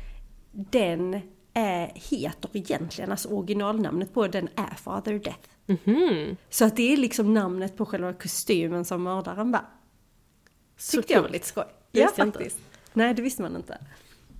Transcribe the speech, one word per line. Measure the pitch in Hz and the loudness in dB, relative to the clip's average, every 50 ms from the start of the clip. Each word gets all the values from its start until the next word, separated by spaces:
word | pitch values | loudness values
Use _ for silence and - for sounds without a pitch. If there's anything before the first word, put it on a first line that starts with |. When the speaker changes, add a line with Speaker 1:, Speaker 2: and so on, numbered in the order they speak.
| - - - - - - - - - - | -12 -12 -14 -16 -18 -20 -20 -20 -20 -16
Speaker 1:
den | - 208 196 196 - 247 202 175 170 165 180 185 190 202 185 - - _ _ _ - | -12 -12 -6 0 2 2 2 2 0 0 0 -2 -2 -4 -6 -10 -16 _ _ _ -2
är, | 233 220 202 180 175 170 - - | 0 0 0 0 0 -2 -4 -8
heter | - - - 294 214 135 151 - - - - | -10 -6 -4 -4 -2 -4 -4 -8 -8 -10 -8
egentligen, | - 202 170 - 302 - 165 160 - - 180 190 | -6 -6 -4 -2 -2 -2 -4 -6 -8 -6 -6 -4
alltså | 202 196 - - | -4 -4 -4 -4
originalnamnet | 214 202 180 180 208 208 202 202 214 220 202 156 - 175 190 185 - | -4 -4 -2 -2 -2 0 0 0 0 0 0 0 0 -2 -2 -2 0
på | 254 214 180 | 0 0 0
den | 190 190 180 - - | 0 -2 -4 -4 -4
är | - 196 - - | -6 -6 -6 -8
Father | - - - - 196 196 220 214 208 | -10 -10 -6 -6 -4 -4 -2 -4 -4
Death. | 208 - - - - - _ _ _ | -4 -6 -8 -10 -16 -20 _ _ _
Speaker 2:
Mhm. | - 190 170 - 196 226 302 370 320 202 156 151 - 180 - _ - | 0 0 2 4 4 4 6 6 4 4 2 -2 -4 -8 -10 _ -4
Speaker 1:
Så | - - 233 | 2 4 4
att | 220 220 | 4 4
det | 233 233 247 | 4 4 4
är | 294 | 4
liksom | 277 254 240 - - 214 208 220 | 4 2 2 2 2 2 4 4
namnet | 214 196 180 180 185 190 196 190 | 4 2 0 -2 -4 -4 -4 -4
på | - 214 | -6 -6
själva | - - 151 175 180 | -4 -4 -4 -4 -4
kostymen | 180 180 - 170 - - - - 214 170 165 165 175 175 170 | -6 -6 -8 -6 -6 -2 0 2 2 2 2 0 0 -2 -2
som | - 185 175 | -2 -4 -4
mördaren | 180 180 185 190 185 185 185 196 220 247 | -2 -2 -2 -4 -4 -6 -4 -2 0 0
bär. | 233 202 - - - - _ _ _ _ _ _ _ _ _ _ _ _ _ _ _ _ _ _ _ | 0 0 -2 -4 -16 -20 _ _ _ _ _ _ _ _ _ _ _ _ _ _ _ _ _ _ _
Speaker 2:
Så | - - - - | -12 -6 -2 0
Speaker 1:
Tyckte | 254 214 - | 0 2 6
jag | 330 202 | 6 4
var | 156 - | 4 4
Speaker 2:
coolt. | |
Speaker 1:
lite | 160 170 - | -2 -6 -6
skoj. | - - 214 - - - _ _ _ | -6 -6 -6 -6 -8 -10 _ _ _
Speaker 2:
Det | - 233 | 4 6
Speaker 1:
Ja, | 285 | 6
Speaker 2:
visste | 403 403 - | 6 6 4
jag | 277 214 | 2 2
inte. | - - | 0 -4
Speaker 1:
faktiskt. | - - - - - - - - - - | -8 -8 -10 -12 -16 -20 -20 -20 -12 -2
Nej, | - 220 226 240 240 | 2 2 4 4 2
det | 226 | 0
visste | 233 269 262 - | -2 -2 -2 -4
man | 196 165 175 | -6 -6 -6
inte. | 175 - - - - - - - - - - - - - - - | -8 -10 -10 -14 -14 -16 -20 -20 -20 -20 -20 -20 -20 -20 -20 -20